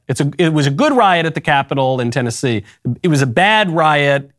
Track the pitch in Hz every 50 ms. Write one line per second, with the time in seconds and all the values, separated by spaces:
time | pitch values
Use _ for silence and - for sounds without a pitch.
0 | _ - 127 - 147 143 - - 175 160 156 151 139 143 139 156 277 311 285 247
1 | 220 196 180 170 165 165 - 151 - 165 147 139 135 - 147 139 135 131 131 127
2 | 120 117 117 143 123 117 113 - - 131 117 104 98 - - _ - 131 120 -
3 | - 180 151 139 139 131 117 - 185 208 220 214 214 180 160 165 160 156 151 147
4 | 143 143 139 139 139 139 _